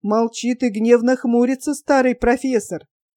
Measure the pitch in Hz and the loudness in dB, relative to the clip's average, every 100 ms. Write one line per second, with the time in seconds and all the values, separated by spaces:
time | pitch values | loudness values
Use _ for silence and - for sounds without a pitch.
0 | 202 220 233 - 240 247 247 208 226 240 | 0 -2 -2 -4 -6 -2 -2 -2 2 4
1 | 233 254 254 240 247 262 - 285 - 277 | 4 0 0 2 2 -2 -6 -8 0 2
2 | 254 240 240 247 269 233 - 165 _ _ | 2 0 0 0 0 -4 -4 -14 _ _
3 | _ | _